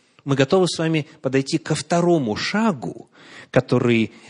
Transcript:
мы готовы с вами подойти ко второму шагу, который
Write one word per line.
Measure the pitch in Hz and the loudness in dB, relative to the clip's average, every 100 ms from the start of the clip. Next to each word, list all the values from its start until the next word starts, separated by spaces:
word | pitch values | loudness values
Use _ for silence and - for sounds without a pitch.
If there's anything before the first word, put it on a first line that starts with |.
| _ _ | _ _
мы | 139 | -2
готовы | 135 135 190 175 | 0 2 2 2
с | - | 0
вами | 160 160 143 - | -2 -2 -4 -8
подойти | 131 135 135 160 | -2 -2 0 -4
ко | - 151 | -4 -6
второму | - 175 175 170 117 | -2 0 2 2 0
шагу, | 104 - 208 226 135 87 - - _ - - - | -4 -4 -2 0 -2 -6 -12 -18 _ -20 -20 -4
который | 127 - 123 120 117 107 - | -2 0 0 2 2 0 -6